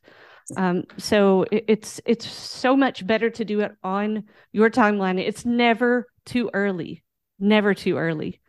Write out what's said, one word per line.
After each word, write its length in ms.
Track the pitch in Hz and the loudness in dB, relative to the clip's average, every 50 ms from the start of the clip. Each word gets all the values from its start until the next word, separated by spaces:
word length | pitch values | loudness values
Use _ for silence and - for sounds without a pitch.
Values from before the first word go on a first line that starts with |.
| _ _ - - - - - - _ - - | _ _ -20 -20 -20 -20 -20 -20 _ -10 -4
Um, 280 | - 190 185 175 180 - - - | -2 -2 0 0 -2 -4 -8 -12
so 480 | - - - 226 208 202 196 190 190 175 - | -14 -4 0 2 4 4 6 4 4 2 0
it, 140 | - 214 - | -2 -2 0
it's, 340 | - 220 208 - - - - - | 0 0 0 -2 -6 -14 -6 -4
it's 220 | - 233 - - | -2 -2 -2 -4
so 480 | - - - - - - - - 254 269 | -8 -14 -14 -14 -14 -8 -2 0 2 4
much 300 | 277 277 254 - - 185 | 4 2 2 0 -4 -2
better 240 | 190 220 214 226 233 | -2 0 0 0 -2
to 160 | 233 - 226 | -4 -4 -6
do 140 | 175 208 208 | -2 -2 -2
it 120 | 208 - - _ - | -2 -4 -6 _ -6
on 400 | 190 190 202 208 214 214 214 196 - _ _ _ _ | -4 -4 -2 -2 -4 -4 -6 -8 -12 _ _ _ _
your 180 | - 196 220 226 | 0 2 2 4
timeline. 480 | 220 254 220 208 208 202 190 185 185 185 | 4 4 4 4 2 2 0 -2 -2 -2
It's 260 | - - 208 - - | -2 -4 -6 -6 -4
never 600 | 240 240 240 240 233 226 214 247 240 247 247 226 - _ _ _ | -2 0 2 4 2 2 2 2 0 0 0 -2 -6 _ _ _
too 240 | - - 247 240 - - | -6 -4 -4 -2 -2 -2
early, 500 | 196 202 202 190 170 - - - - _ _ _ _ _ _ _ - | -2 -2 -2 -2 -4 -8 -10 -12 -16 _ _ _ _ _ _ _ -2
never 340 | 196 208 214 214 202 208 190 | 2 2 4 4 4 2 0
too 220 | - - 190 165 | 0 -2 -2 -2
early 440 | 131 151 165 160 151 - - 180 _ _ | -2 -2 -4 -4 -4 -6 -10 -10 _ _